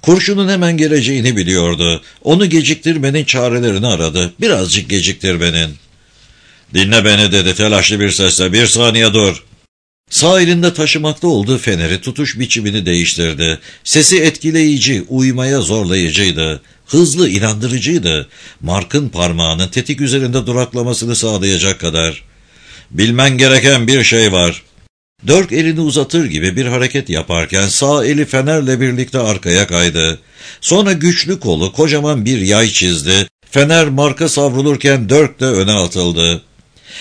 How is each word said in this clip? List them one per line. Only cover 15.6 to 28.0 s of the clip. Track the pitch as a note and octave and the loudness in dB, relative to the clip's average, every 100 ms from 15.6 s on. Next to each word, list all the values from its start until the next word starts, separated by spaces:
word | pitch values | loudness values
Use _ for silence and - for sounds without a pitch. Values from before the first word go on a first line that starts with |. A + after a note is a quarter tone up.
zorlayıcıydı. | F#2+ G#2+ F#2 F#2+ F2 D#2 G2 E2 D#2+ D2+ _ _ _ | 0 -2 0 0 0 0 0 0 -4 -6 _ _ _
Hızlı, | D3 E3+ D3 D#3 | 2 2 2 0
inandırıcıydı. | G2 G#2+ G#2+ A#2 B2+ G#2+ E3+ F2+ D#2 C2+ - - - | 0 -2 -2 -4 -4 -2 -2 0 -4 -6 -18 -20 -12
Mark'ın | D2 F#2+ F2+ C#3+ C#3 | -4 -4 -2 -4 -2
parmağının | E2+ F2 E2+ E2 E2 F#2 | -2 -2 0 -2 -2 -4
tetik | B2+ A#2+ C#3 | -4 -6 -4
üzerinde | C#3 C3+ B2+ B2+ A2 | -2 -2 -2 -4 -2
duraklamasını | B2 A#2+ B2 A#2+ A2+ A#2 A#2 | -4 -4 -4 -4 -4 -4 -2
sağlayacak | A2+ G#2 G2 F#2 F#2+ F#2 | -2 -2 0 0 0 -2
kadar. | E2+ D#2+ E2 D#2 - _ _ _ - - - | -4 -2 -4 -6 -18 _ _ _ -20 -20 -12
"Bilmen | D2+ A2 A#2+ C3+ B2+ | -2 0 2 2 2
gereken | C3 C3 C#3 C3+ A#2 | 2 4 4 2 2
bir | C3+ | 2
şey | A2 A2+ G#2+ | 2 2 2
var." | F#2 F2 F2 _ _ _ _ _ _ - | 2 0 -2 _ _ _ _ _ _ 2
Dirk | E3 - | 2 2
elini | A#2+ D#3+ D#3+ | 0 0 0
uzatır | D#3 C3+ C3+ E3 C#3 | 0 0 0 -2 -2
gibi | D#2 F2 F#2 | -2 -2 -2
bir | B2+ | -2
hareket | B2 B2+ C#3 - | -2 -2 -2 -4
yaparken | E2+ - E2+ D#2+ F#2+ G2 | -6 -2 -4 -2 -2 0
sağ | - C#3 D3 | 0 0 2